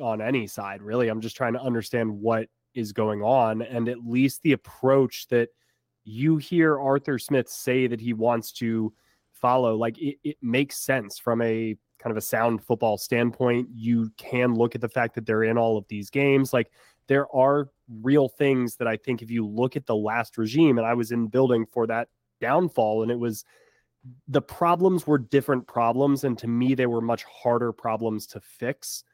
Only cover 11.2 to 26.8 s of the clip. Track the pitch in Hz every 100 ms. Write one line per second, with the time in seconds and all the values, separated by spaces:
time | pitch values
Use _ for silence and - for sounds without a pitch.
11.2 | - 117 117 113 110 104 _ _ 120 107
12.2 | - 113 117 113 - 113 113 104 - 120
13.2 | 120 - 123 120 123 120 113 117 110 -
14.2 | - 123 123 113 117 117 117 127 117 -
15.2 | 110 110 110 117 113 107 101 104 98 139
16.2 | 139 139 131 127 110 _ _ _ - 139
17.2 | 139 131 135 143 139 _ - 110 120 147
18.2 | 131 - 143 131 120 - 117 110 - 117
19.2 | 113 117 104 110 131 - - 107 107 113
20.2 | 113 - 110 139 160 120 113 120 113 120
21.2 | 113 127 131 117 113 123 113 117 120 _
22.2 | _ _ 113 156 180 - 110 110 113 120
23.2 | 120 107 - _ _ _ _ _ 127 127
24.2 | - 139 - - 170 175 185 180 - 143
25.2 | 110 139 135 127 - - 117 123 143 139
26.2 | 139 113 117 117 127 127